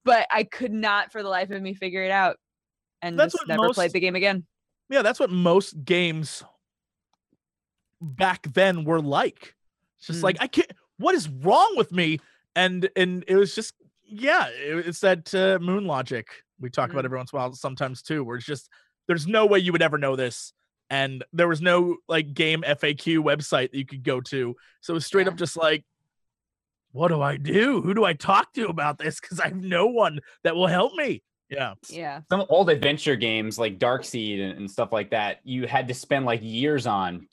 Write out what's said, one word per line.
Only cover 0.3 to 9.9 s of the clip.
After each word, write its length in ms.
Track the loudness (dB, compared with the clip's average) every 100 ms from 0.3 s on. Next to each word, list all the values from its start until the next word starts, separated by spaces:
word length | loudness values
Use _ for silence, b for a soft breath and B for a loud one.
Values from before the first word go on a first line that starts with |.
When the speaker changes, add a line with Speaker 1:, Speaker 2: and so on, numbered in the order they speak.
Speaker 1:
I 120 | 0
could 280 | -2 -4 -6
not 400 | -2 0 0 -2
for 120 | -6
the 60 | -4
life 200 | -2 -4
of 100 | -6
me 120 | -8
figure 300 | -8 -6 -4
it 80 | 0
out. 260 | 2 2 0 _ _ _ _ _ _
And 180 | -6 0
Speaker 2:
That's 140 | 0
Speaker 1:
just 80 | 0
Speaker 2:
what 60 | -2
Speaker 1:
never 140 | 0 2
Speaker 2:
most 80 | 2
Speaker 1:
played 160 | 0
the 80 | 0
game 160 | -2 0
again. 300 | 0 0 -6 _ _ _ -2
Speaker 2:
Yeah, 120 | 2
that's 180 | 2 2
what 100 | 0
most 520 | 2 4 4 2 -2
games 600 | -2 0 0 -2 -6 -10 -16 _ _ _ _ _ _ _ _ _ _ _ _ _ _ _
back 420 | -10 -2 0 0 -2
then 320 | 2 4 4 0
were 160 | 0
like. 540 | 2 0 0 -4 -18 _ _ _ _